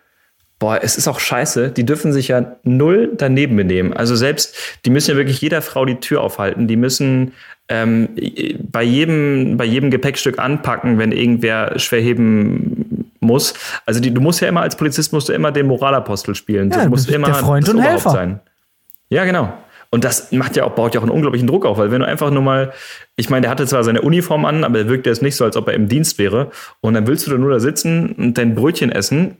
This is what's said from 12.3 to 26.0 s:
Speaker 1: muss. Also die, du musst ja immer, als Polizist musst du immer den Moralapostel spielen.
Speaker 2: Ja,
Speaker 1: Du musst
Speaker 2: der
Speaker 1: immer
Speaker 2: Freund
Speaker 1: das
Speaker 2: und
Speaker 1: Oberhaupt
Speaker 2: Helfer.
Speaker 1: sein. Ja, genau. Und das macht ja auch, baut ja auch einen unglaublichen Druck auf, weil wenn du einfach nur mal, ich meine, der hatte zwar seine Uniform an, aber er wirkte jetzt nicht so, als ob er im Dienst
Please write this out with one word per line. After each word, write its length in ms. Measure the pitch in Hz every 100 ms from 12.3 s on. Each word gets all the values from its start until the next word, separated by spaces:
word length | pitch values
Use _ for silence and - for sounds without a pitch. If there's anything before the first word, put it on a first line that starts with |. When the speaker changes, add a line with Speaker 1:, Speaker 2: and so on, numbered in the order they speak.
| 107 104 - - - - - - _
Speaker 1:
muss. 340 | 117 131 - - - - -
Also 140 | 113
die, 140 | 127
du 60 | 120
musst 200 | 147 170
ja 80 | 180
immer, 120 | 175
als 140 | 170 -
Polizist 360 | 151 135 151
musst 160 | 156 -
du 40 |
immer 180 | - 151
den 140 | 143 139
Moralapostel 680 | 123 139 135 110 98 - 98
spielen. 340 | - 101 98
Speaker 2:
Ja, 140 | 330
Speaker 1:
Du 60 | 175
musst 180 | 131 123
Speaker 2:
der 80 | 147
Speaker 1:
immer 180 | 143
Speaker 2:
Freund 300 | 139 143 143
Speaker 1:
das 100 | 151
Speaker 2:
und 60 | 226
Speaker 1:
Oberhaupt 140 | 277 339
Speaker 2:
Helfer. 60 | -
Speaker 1:
sein. 300 | 120 90 104 - _ _ _ _ _ _
Ja, 140 | 139
genau. 280 | 185 175 104 - - - -
Und 140 | 117
das 260 | 123 - -
macht 240 | 131 127 143
ja 80 |
auch, 80 | -
baut 220 | - 113
ja 60 | 117
auch 40 |
einen 80 | 117
unglaublichen 340 | 156 147 120 123
Druck 180 | 135
auf, 140 | 120 104
weil 120 | 104
wenn 80 | 123
du 60 | -
einfach 240 | 156 147
nur 120 | 139
mal, 300 | 135 135 131 - - - -
ich 160 | - 113
meine, 120 | 131
der 80 | 120
hatte 160 | 131 131
zwar 160 | 131
seine 180 | 117 113
Uniform 420 | 143 170 175 151
an, 180 | 151 156
aber 140 | 143 113
er 80 | 107
wirkte 200 | 131 127
jetzt 120 | 110
nicht 140 | 143 -
so, 80 |
als 120 | 113 110
ob 120 | -
er 60 |
im 140 | - 101
Dienst 300 | 135